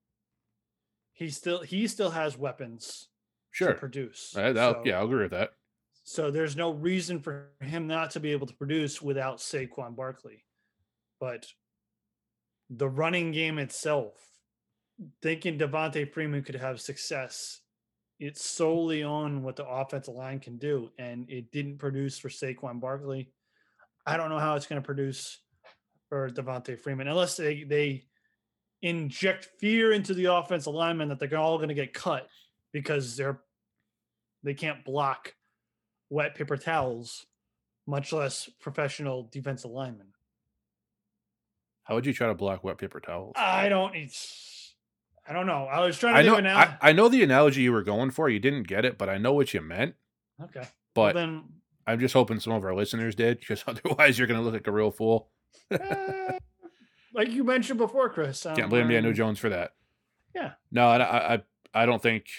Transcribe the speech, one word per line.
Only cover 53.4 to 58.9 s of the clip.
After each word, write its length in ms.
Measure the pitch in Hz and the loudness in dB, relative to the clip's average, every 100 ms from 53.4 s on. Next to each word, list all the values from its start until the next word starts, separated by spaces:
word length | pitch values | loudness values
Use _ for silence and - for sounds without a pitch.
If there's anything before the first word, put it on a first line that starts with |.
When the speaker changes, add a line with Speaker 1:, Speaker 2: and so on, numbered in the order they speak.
| - | -4
Speaker 2:
'cause 180 | 104 | -6
<laughs> 40 | - | -6
otherwise 500 | 117 156 147 147 120 | -6 -2 4 6 6
you're 80 | 123 | 2
gonna 140 | 117 | 2
look 120 | 117 | 0
like 140 | 110 104 | -2 0
a 40 | |
real 200 | 104 107 | 2 2
fool. 380 | - 113 113 - | 2 2 2 0
<laughs> 60 | _ _ _ - | _ _ _ -4
Speaker 1:
Uh, 640 | - 381 403 381 381 381 370 - _ 349 _ _ _ _ | -4 -2 -4 -4 -6 -6 -8 -12 _ -20 _ _ _ _
like 160 | 233 233 | -2 0
you 120 | 233 | 2
mentioned 340 | 247 254 226 240 | 2 2 2 0
before, 300 | 220 262 247 | 2 2 2
Chris, 340 | 247 147 131 | 0 -4 -4
Speaker 2:
Can't 160 | 170 156 | -4 -2
Speaker 1:
um, 80 | 104 | 2
Speaker 2:
blame 180 | 120 | 4
Daniel 200 | 117 | 6